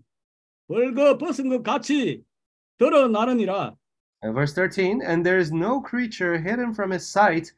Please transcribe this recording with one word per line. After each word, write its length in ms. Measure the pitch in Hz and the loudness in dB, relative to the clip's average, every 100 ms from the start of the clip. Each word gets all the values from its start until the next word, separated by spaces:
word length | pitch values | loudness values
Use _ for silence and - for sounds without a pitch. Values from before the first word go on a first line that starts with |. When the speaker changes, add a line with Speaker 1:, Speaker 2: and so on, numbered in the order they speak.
| _ _ _ _ _ _ - | _ _ _ _ _ _ -6
Speaker 1:
벌거벗은 800 | 185 254 233 285 - 339 277 262 | -2 0 4 4 4 -2 -4 -2
것 120 | 254 | -2
같이 600 | 208 277 - 294 208 123 _ _ _ _ _ - | -2 -4 0 -2 0 -4 _ _ _ _ _ 0
드러나느니라. 960 | 262 320 262 208 240 247 190 196 127 - _ _ _ _ | 4 6 4 2 2 0 0 -2 -4 -8 _ _ _ _
Speaker 2:
And 120 | 110 | -6
verse 200 | 113 147 | -2 -2
thirteen, 480 | 147 185 190 180 226 | 0 -2 0 0 0
"And 220 | 180 170 | -2 0
there 140 | 175 185 | 2 2
is 140 | 165 | 0
no 300 | 160 185 269 | 0 -2 -2
creature 560 | - 240 240 - 180 170 | -4 -6 -6 -4 -2 -2
hidden 320 | 160 240 240 | -2 -4 -4
from 180 | 214 190 | -4 -4
his 140 | 185 - | -4 -2
sight, 460 | 196 208 165 160 | 2 4 2 -4